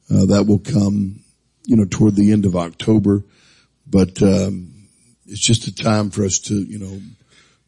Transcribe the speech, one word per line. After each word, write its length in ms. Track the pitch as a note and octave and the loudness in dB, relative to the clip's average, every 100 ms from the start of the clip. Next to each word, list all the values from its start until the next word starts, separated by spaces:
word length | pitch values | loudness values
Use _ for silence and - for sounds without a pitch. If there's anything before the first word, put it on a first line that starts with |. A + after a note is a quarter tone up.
| - | -2
uh, 180 | G2+ F#2+ | 0 2
that 180 | - G2+ | 2 2
will 140 | G#3 | 0
come, 640 | - G#2 G2+ G#2 G2 G#2 _ _ _ _ - | 0 -2 0 -2 -4 -8 _ _ _ _ 0
you 100 | A2+ | 2
know, 80 | G2 | 2
toward 300 | - G#2+ G2+ | 2 2 4
the 160 | G#2 | 4
end 140 | G#2+ G2 | 4 2
of 100 | F2 | -2
October, 680 | E2+ - - A2 G2+ G2+ - _ _ _ _ _ - | -6 -6 0 2 2 0 -2 _ _ _ _ _ -2
but, 340 | G2 F2+ - | 0 0 2
um, 500 | G2+ F#2+ F#2+ F#2+ F2 - _ _ _ _ - | 2 2 -2 -6 -12 -20 _ _ _ _ -18
it's 180 | G2+ | -6
just 220 | - A2+ - | -2 -2 -2
a 60 | |
time 380 | F#2+ A#2 G#2+ G2+ | -6 -2 -2 -2
for 120 | G2 | -2
us 140 | G2 - | -2 -4
to, 160 | - | -4
you 240 | G#2 F#2+ G#2+ | -6 -6 -10
know, 240 | F#2+ G2 G#2+ A#2+ _ _ _ _ | -14 -14 -18 -20 _ _ _ _